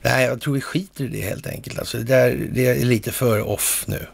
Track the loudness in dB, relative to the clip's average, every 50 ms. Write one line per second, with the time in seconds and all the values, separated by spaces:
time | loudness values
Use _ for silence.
0 | 2 2 2 4 2 2 0 -2 -2 -2 -2 -2 -2 -2 -4 -4 -4 -4 _ -8
1 | -8 -6 -6 -6 -4 -4 -6 -6 -8 -10 -10 -10 -10 -10 -8 -8 -6 -6 -6 -6
2 | 0 4 6 6 6 6 4 0 -4 -4 0 2 2 2 4 4 4 4 2 2
3 | 2 -2 -4 0 2 2 2 2 0 -2 -2 -2 0 -2 -2 -2 -2 -4 -6 -6
4 | -6 -10